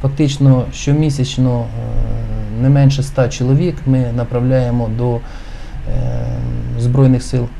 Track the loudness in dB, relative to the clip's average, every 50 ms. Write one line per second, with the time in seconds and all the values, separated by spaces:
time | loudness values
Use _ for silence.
0 | 0 -2 0 2 0 0 2 4 6 6 6 6 2 -4 -8 -6 0 0 2 2
1 | 2 0 0 0 -2 -2 0 0 0 0 0 -2 -4 -6 -6 -8 -6 -2 0 0
2 | 2 2 0 -2 -2 -4 -4 -4 -4 -4 -2 0 4 4 6 6 6 4 4 2
3 | -4 -2 0 0 0 0 0 -2 0 2 2 2 2 0 -2 -2 0 0 2 2
4 | 2 0 -2 -4 -4 -2 -2 -2 0 2 2 2 0 0 0 -2 -2 -2 -2 -2
5 | -2 -2 -2 -2 -6 -8 -12 -12 -12 -12 -12 -12 -12 -10 -10 -8 -6 -2 -2 0
6 | 0 0 -2 -2 -4 -4 -4 -4 -4 -4 -4 -6 -6 -6 -4 -2 0 0 2 4
7 | 4 4 4 2 0 -2 -2 -2 -4 -4 -8